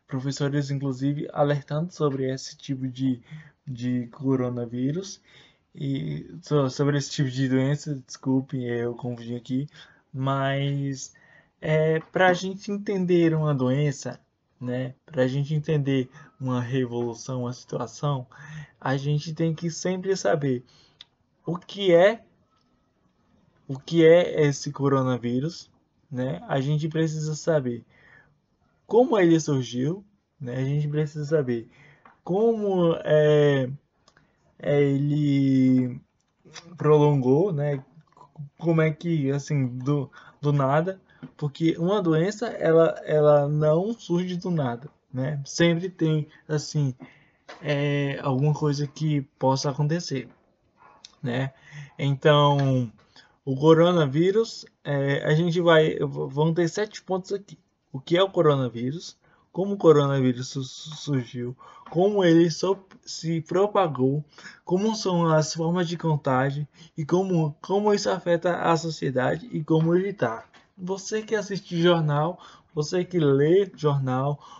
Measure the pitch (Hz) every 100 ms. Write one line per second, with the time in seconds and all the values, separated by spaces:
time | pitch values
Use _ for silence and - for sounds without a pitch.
0 | - 135 139 135 139 147 135 139 139 127
1 | 139 147 - - 147 147 - 151 175 -
2 | 151 135 131 131 - - - 131 131 123
3 | 135 120 - 156 - _ 139 120 123 123
4 | 117 - 135 127 123 123 117 123 131 170
5 | 196 - _ - _ _ _ - 139 135
6 | 156 147 - 165 - 147 131 139 143 143
7 | 139 - 131 131 131 131 135 147 156 135
8 | - - 131 131 135 131 120 120 120 120
9 | 123 117 117 120 127 131 147 - - _
10 | _ 131 135 139 135 139 143 143 139 131
11 | - _ _ _ _ - 156 156 160 160
12 | - 170 185 175 190 190 - 202 208 190
13 | 180 175 165 156 151 135 127 139 147 131
14 | 127 - _ _ _ - 123 127 131 -
15 | - 127 131 139 143 151 156 151 139 135
16 | 127 - - - 127 123 120 135 120 120
17 | 120 113 - 127 123 127 - 123 117 -
18 | 147 135 - - 151 156 147 _ 135 135
19 | 143 147 165 156 165 156 170 156 180 185
20 | 190 185 202 160 139 123 - _ _ _
21 | - _ _ _ - 175 - 196 196 170
22 | 196 226 _ _ _ _ _ _ _ _
23 | _ _ _ _ _ _ - 135 - 165
24 | 160 175 - 156 147 139 147 139 139 135
25 | 127 120 120 123 156 - - _ _ _
26 | - 127 131 170 - 143 139 151 160 160
27 | 160 156 151 151 170 151 127 117 - _
28 | _ - _ _ _ _ _ _ - 220
29 | 262 214 170 160 151 135 117 123 139 202
30 | 202 _ _ - 123 131 135 147 147 147
31 | 151 151 143 160 127 117 113 _ - _
32 | - _ - 190 233 220 202 185 170 165
33 | - 151 151 147 147 139 127 139 _ _
34 | _ _ _ _ _ - 156 143 143 139
35 | 147 151 147 139 135 131 131 127 127 120
36 | _ _ _ _ _ - 175 175 151 151
37 | 147 139 127 143 202 143 147 139 - -
38 | _ _ - - 143 - 170 160 156 151
39 | 170 160 135 143 139 143 123 127 127 147
40 | 120 - - - 147 143 135 151 180 190
41 | _ - - - 147 - 165 170 175 208
42 | 170 156 190 208 233 - 165 165 165 -
43 | - 151 151 147 143 151 151 160 214 233
44 | - 175 185 175 185 160 127 120 - _
45 | _ 127 143 147 139 - 170 165 185 -
46 | 160 156 147 - - 151 - 151 139 123
47 | - _ _ _ - - - 143 143 143
48 | 139 - 143 131 151 147 151 143 143 -
49 | 156 143 135 - 131 135 147 135 147 170
50 | - 135 117 _ _ _ _ _ - _
51 | - _ 123 123 135 - - 147 143 -
52 | 139 135 156 147 147 143 135 131 113 -
53 | _ - _ _ 139 135 156 160 175 175
54 | 139 147 185 214 226 - - _ - 143
55 | 139 139 - 156 175 175 170 160 156 -
56 | 143 143 143 139 160 165 165 202 214 -
57 | - 190 - 196 - - _ _ _ 135
58 | - 170 190 185 151 139 123 117 127 170
59 | - - _ _ _ 170 202 202 170 147
60 | 139 139 127 123 127 135 135 - 156 151
61 | 147 135 120 123 120 127 - - - 165
62 | 202 202 175 165 170 - 185 196 - -
63 | - - 160 165 - 175 202 208 175 127
64 | 131 147 - - - - - 185 220 214
65 | 190 175 165 156 151 165 165 180 170 170
66 | 165 147 139 131 139 143 147 _ 165 -
67 | 143 180 190 170 151 - - 196 208 202
68 | 202 185 175 170 180 175 - 165 165 156
69 | 151 127 131 165 240 165 151 160 160 180
70 | 202 196 117 110 - _ _ - 180 190
71 | - 214 220 214 196 185 - 170 175 165
72 | 151 147 160 180 - - _ 156 151 180
73 | 180 180 147 139 151 190 190 - 147 139
74 | 131 127 143 147 -